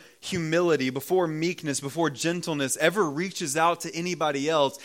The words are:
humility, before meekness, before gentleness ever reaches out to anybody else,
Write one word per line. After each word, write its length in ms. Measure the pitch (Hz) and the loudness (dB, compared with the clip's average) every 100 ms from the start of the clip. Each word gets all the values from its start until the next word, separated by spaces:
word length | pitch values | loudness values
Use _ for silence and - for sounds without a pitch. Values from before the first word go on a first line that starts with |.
| - _ | -10 _
humility, 680 | - 185 160 165 175 147 131 | -6 -4 0 2 4 4 2
before 360 | 131 - 185 170 | -2 0 2 2
meekness, 540 | 156 170 175 156 131 | 0 -2 -2 -4 -4
before 300 | 139 165 160 | -4 0 0
gentleness 640 | 127 160 175 165 147 135 - | 0 -2 -2 -2 -2 -2 2
ever 340 | 156 196 165 | 2 4 0
reaches 460 | 143 190 - 160 147 | 0 -4 -4 -4 2
out 240 | 170 165 | 2 2
to 120 | 165 | -4
anybody 560 | 160 180 165 156 143 147 | -6 -4 -2 -2 0 0
else, 300 | 160 139 - | 2 2 0